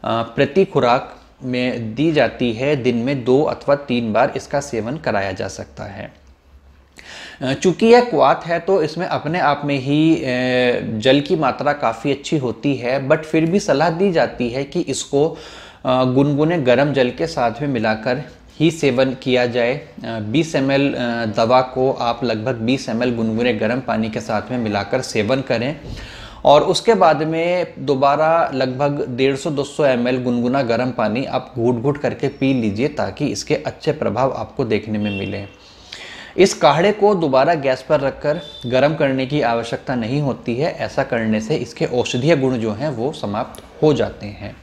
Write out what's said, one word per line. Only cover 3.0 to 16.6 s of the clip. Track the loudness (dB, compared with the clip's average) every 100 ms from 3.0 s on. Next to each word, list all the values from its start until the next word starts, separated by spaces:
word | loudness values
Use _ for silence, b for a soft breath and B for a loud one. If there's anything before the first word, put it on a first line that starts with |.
| 0 -2
दो | 2 4
अथवा | 4 -2 0 0
तीन | 0 -2 0
बार | 2 2 0
इसका | -6 -6
सेवन | -4 -6 -6 -6
कराया | -2 -2 -4
जा | -6 -8
सकता | -8 -14 -14
है। | -14 -12 -16 -18 -20 _ _ -20 _ -20 _ -20 B B B B
अ, | -4
चूँकि | 0 0 4 8
यह | 8
क्वाथ | 6 4 4 4 0
है | -4
तो | 2 2
इसमें | 2 -2 -4
अपने | -4 -2 0
आप | 0 0 0
में | -2
ही, | 0 2 4 2
अ, | 0 -2 0 2 2 0 -2 0
जल | 4 4
की | 4 0
मात्रा | 0 0 -2
काफ़ी | 0 -2 -2 -4
अच्छी | -4 -2 -2
होती | -2 -2 -2 -2
है, | -2 -2 0
but | 0
फिर | 2 0 2
भी | 0
सलाह | 2 2 2
दी | 2 0
जाती | 2 0 -2 -4
है | -4
कि | -4 -4
इसको, | -4 -6 -2 0 0 -2 B B B B -2
अ, | 2
गुनगुने | 2 4 2 2 2
गर्म | 2